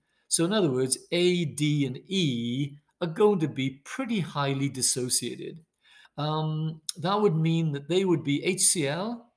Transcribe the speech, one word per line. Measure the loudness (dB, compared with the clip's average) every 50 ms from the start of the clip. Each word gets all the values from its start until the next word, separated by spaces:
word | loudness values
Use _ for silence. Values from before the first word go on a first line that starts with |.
| _ _ _ _ _ -4
So | 0 0 2
in | 2 2
other | 2 2 2
words, | 2 2 0 0 -2 -4 -4 -4
A, | 0 2 2 4 4 2 0
D, | -2 -2 0 0 2 2 2 0
and | 0 -2 -8 -8
E | -4 -2 0 2 2 0 0 -2 -2 -2 -2 -4 -4 -6 -14 _ _ _ -6
are | -6 -4
going | 2 4 4 4 6 4
to | 0 -2
be | -2 0 -2 -2 -4 -6 -16
pretty | -12 -8 -6 -4 -2 0 -2
highly | -2 -2 -2 -2 -2 -2 0 0 -2 -2
dissociated. | -2 0 0 0 0 0 -2 0 0 0 -2 -2 -8 -8 -12 -12 -14 -16 -20 _ _ _ _ -20 -20 -20 -20 -16 -8
Um, | -6 -4 -2 -2 -2 -2 -2 -2 -2 -4 -4 -6 -8 _ -10 -8 -4
that | -2 -2 0 4
would | 4 4 4
mean | 4 2 2 2 2 2 0 -2
that | -4 -4 -2
they | 0 0 2
would | 2 2 0 2
be | 0 -2 0 0
H | -2 0 2 4
C | 2 4 2 0
L, | -2 -2 -2 -4 -6 -8 -10 -12 _ _